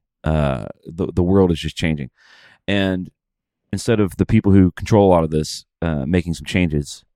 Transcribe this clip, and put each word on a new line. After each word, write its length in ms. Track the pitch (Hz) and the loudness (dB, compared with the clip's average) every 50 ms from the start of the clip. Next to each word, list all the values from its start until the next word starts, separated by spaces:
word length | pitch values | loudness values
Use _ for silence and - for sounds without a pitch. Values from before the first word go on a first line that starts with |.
| _ _ _ _ - | _ _ _ _ -4
Uh, 420 | 78 78 78 76 71 67 60 50 - - - _ | -2 0 0 0 0 -2 -4 -8 -12 -16 -18 _
the, 260 | - 82 82 95 - 85 | -16 -8 -6 -6 -4 -2
the 100 | 87 87 | 0 0
world 280 | 87 95 98 95 90 | 2 4 4 4 4
is 80 | 85 76 | 2 -2
just 180 | 78 78 - - | -4 -8 -8 -4
changing. 320 | - 82 80 73 69 62 - _ _ _ _ _ _ _ _ _ _ - | -4 -4 -4 -4 -6 -12 -14 _ _ _ _ _ _ _ _ _ _ -4
And 420 | 98 101 98 95 92 92 92 - - _ _ _ _ _ _ _ _ _ _ _ | -2 -2 0 -2 -2 -4 -6 -10 -14 _ _ _ _ _ _ _ _ _ _ _
instead 280 | - 98 - - 117 107 | -10 -6 -2 0 0 2
of 180 | 107 87 - - | 0 0 0 -2
the 80 | 95 | -2
people 260 | - - 110 - 101 | 0 2 2 4 4
who 200 | 98 98 92 90 | 6 6 6 4
control 360 | - - 95 - 117 107 101 95 | 2 -2 -2 2 2 4 6 6
a 40 | |
lot 120 | 90 85 82 | 4 4 2
of 80 | 78 | 0
this, 340 | 78 78 76 - - - - _ _ _ | -2 -4 -4 -4 -8 -14 -16 _ _ _
uh, 240 | - 85 80 73 67 | -6 -4 -4 -4 -4
making 280 | 69 90 90 85 85 82 | -2 -2 -2 -2 -2 -6
some 120 | - 78 | -8 -8
changes, 580 | - - 98 90 82 73 76 71 - - - _ _ _ | -4 -2 0 0 0 0 -4 -4 -6 -10 -18 _ _ _